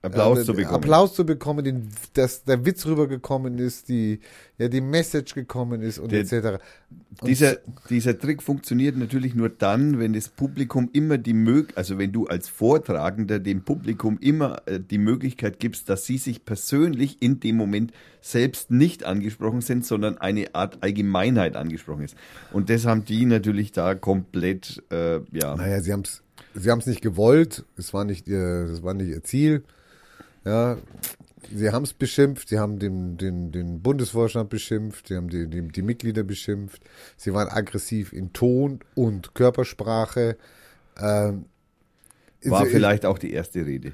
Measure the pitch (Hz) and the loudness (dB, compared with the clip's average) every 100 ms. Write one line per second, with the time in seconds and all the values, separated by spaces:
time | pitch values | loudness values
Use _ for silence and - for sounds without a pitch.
0 | 92 104 107 123 113 101 95 82 147 160 | -2 4 4 4 2 0 0 0 6 6
1 | 190 190 160 147 147 147 135 127 107 104 | 6 2 0 0 -2 -2 -2 -4 -8 -12
2 | - - 127 - - 123 139 180 156 156 | -4 0 2 0 0 2 2 0 -2 2
3 | 143 131 - 135 131 123 123 - - 120 | 0 -2 -4 -4 -2 -2 -4 -4 -4 0
4 | 110 107 - - - - 117 131 131 160 | 0 -2 -8 -20 -20 -4 0 0 2 0
5 | 165 151 131 139 123 123 120 117 110 104 | 2 -2 -4 -10 -8 -6 -4 -4 -6 -6
6 | 110 104 95 120 107 95 - - _ - | -2 0 0 0 -2 -4 -10 -20 _ -20
7 | _ - 117 131 143 120 - - - 120 | _ -8 0 4 4 4 -8 -18 -2 0
8 | 120 117 139 147 - 139 - 120 139 131 | 2 0 -2 -4 -2 -4 0 0 2 0
9 | 113 131 127 120 113 - 98 113 147 135 | -2 -2 0 0 0 2 2 4 2 2
10 | 110 107 - - 135 139 127 131 123 147 | 2 0 -4 -4 -4 -2 -2 0 2 2
11 | 156 139 117 110 113 135 156 - 92 98 | 2 0 2 4 6 4 2 -4 -4 -2
12 | 98 110 - 87 - - 110 151 - 82 | -2 -2 -2 -4 -6 0 4 4 2 -2
13 | 80 104 101 104 95 98 95 143 110 107 | -2 -2 -2 -2 -2 -4 -2 -4 -4 -2
14 | 110 107 139 156 143 - - 92 92 104 | -2 2 2 2 0 -4 -6 -6 -2 2
15 | 107 127 131 - 104 - 117 - - - | 2 2 -2 -4 -6 -2 -6 -6 -4 -4
16 | - 131 131 117 - 107 - 139 170 127 | -2 -4 -4 -8 -8 -8 0 2 2 2
17 | 139 - 120 135 113 113 101 104 117 - | -2 0 0 2 0 0 2 0 -2 -6
18 | - _ - 120 131 131 - 123 165 - | -20 _ -4 0 0 -2 0 4 4 2
19 | - 101 104 107 110 120 117 123 120 107 | -4 -4 -4 -4 -2 -2 -2 -4 -2 -2
20 | 107 - 92 104 - 80 98 - 95 104 | -2 -2 -2 -2 -2 -4 -4 -2 -4 0
21 | 101 92 110 120 85 - 80 80 - 73 | 0 2 2 4 2 -2 -8 -8 -10 -10
22 | 71 - - - - 101 95 117 120 110 | -10 -12 -20 -20 -6 -2 2 2 4 0
23 | 104 110 123 113 101 104 107 - 87 95 | 0 2 4 4 2 0 -2 0 0 0
24 | - 95 92 90 90 95 - - _ 85 | 0 0 0 -2 -2 -2 -8 -16 _ -2
25 | 85 82 - 78 73 76 95 98 87 98 | -2 -2 -4 -4 -2 -2 -2 -2 -2 -4
26 | 95 - _ - - - 101 117 123 123 | -6 -14 _ -20 -18 -2 0 0 0 -2
27 | 110 85 110 151 160 - - - - 98 | -2 4 6 8 6 -2 -16 -16 -6 -4
28 | 104 92 - 98 90 87 85 85 90 98 | -4 -6 -4 -2 0 -2 -4 -6 -6 -4
29 | 92 78 - 131 151 151 - _ _ _ | -6 -6 -4 2 4 2 -4 _ _ _
30 | _ - - _ 98 113 120 120 - - | _ -20 -20 _ -2 0 0 -2 -10 -12
31 | - - - _ - 101 107 117 143 - | -12 -12 -20 _ -14 -2 0 0 -4 -4
32 | 135 - 139 135 - 107 104 104 101 92 | -2 4 4 2 -2 0 0 -2 -4 -2
33 | 90 87 95 90 87 87 87 85 107 139 | -4 -4 -4 -4 -4 -6 -6 -2 -2 0
34 | 120 113 113 117 101 110 - 110 107 - | -2 0 0 -2 -4 -8 -4 -4 -4 -12
35 | - 92 87 87 82 85 85 85 101 120 | -8 -6 -4 -4 -4 -6 -6 -4 -4 -2
36 | 113 110 98 98 - 101 101 - _ - | -4 -4 -4 -8 -6 -6 -8 -16 _ -20
37 | - _ - 98 104 113 101 101 - 110 | -20 _ -4 -2 0 -2 -4 -8 -4 -6
38 | 95 - 92 - 123 123 139 135 - - | -6 -10 -10 0 2 4 0 -4 -8 0
39 | 117 101 - - 127 123 123 - 113 113 | 0 0 -10 2 2 4 -4 -4 -2 -2
40 | 110 123 117 113 - _ - _ _ - | 0 0 -2 -2 -14 _ -20 _ _ -6
41 | 104 104 104 101 - _ _ _ _ _ | 0 2 0 -2 -10 _ _ _ _ _
42 | _ _ _ _ - 95 120 117 101 104 | _ _ _ _ 2 4 6 6 6 4
43 | 95 95 90 - 85 90 73 67 67 | 2 -2 -4 -6 -6 -6 -4 -6 -8